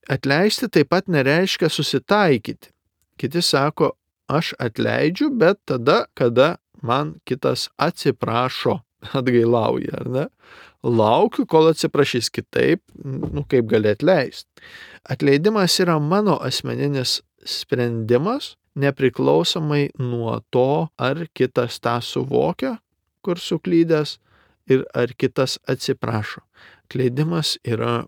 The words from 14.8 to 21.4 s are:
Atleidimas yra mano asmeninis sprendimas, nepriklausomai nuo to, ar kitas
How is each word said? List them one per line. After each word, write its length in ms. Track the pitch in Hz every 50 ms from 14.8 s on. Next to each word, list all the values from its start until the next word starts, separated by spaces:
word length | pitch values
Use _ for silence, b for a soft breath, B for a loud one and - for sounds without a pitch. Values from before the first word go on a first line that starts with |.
| B B B B B -
Atleidimas 680 | 135 - 147 143 139 143 165 214 220 214 185 170 - -
yra 180 | 185 175 165 151
mano 400 | 147 151 185 208 214 202 151 -
asmeninis 840 | - 131 135 - - 127 120 123 139 143 143 135 123 - - - - _ _ _ -
sprendimas, 1120 | - - - - - - 123 120 120 117 113 110 107 120 123 156 208 247 294 - - - _ _ _ -
nepriklausomai 1120 | 139 139 139 139 - 139 127 - - 135 135 147 160 175 - - 180 156 151 147 147 143 - - -
nuo 440 | 127 123 120 117 117 113 113 110 - _
to, 380 | - 123 127 131 147 160 165 156 _ -
ar 280 | 123 127 139 165 170 - -
kitas 460 | -